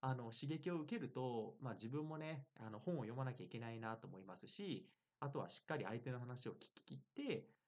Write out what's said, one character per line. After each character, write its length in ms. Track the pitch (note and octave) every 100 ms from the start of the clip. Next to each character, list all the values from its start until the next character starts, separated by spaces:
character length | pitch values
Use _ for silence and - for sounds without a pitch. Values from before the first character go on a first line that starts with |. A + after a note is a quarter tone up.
あ 140 | C3 B2+
の、 160 | A#2
刺 160 | A2+ C#3+
激 220 | D#3 F3
を 80 | F3
受 160 | D3+ A#3
け 40 |
る 100 | C#3+
と、 460 | C3 B2+ A#2 G#2+ -
ま 100 | C3
あ、 20 | G2+
自 120 | A2+
分 200 | C#3+ D#3
も 100 | D#3
ね、 280 | D#3 D#3 C#3 -
あ 100 | A2
の、 100 | G#2+
本 160 | F3+ E3
を 20 |
読 140 | A2 B2
ま 80 |
な 100 | C3
き 100 | B2
ゃ 20 | -
い 40 |
け 100 | A#2
な 120 | A#2
い 80 | A2+
な 160 | A2+ A2+
と 120 | -
思 120 | F#2+
い 40 |
ま 120 | F#2+ F#2
す 120 | -
し、 400 | - G3 G2+ - _ _ _
あ 100 | C#3
と 100 | C#3
は 80 | F#2
し 140 | -
っ 20 | -
か 100 | D3+
り 80 | G2
相 160 | A#2
手 100 | B2+
の 80 | B2
話 300 | B2 B2 A2+
を 40 |
聞 20 | - -
き 100 | -
切 120 | - C3+
っ 20 | - -
て、 300 | C#4+ B2+ - -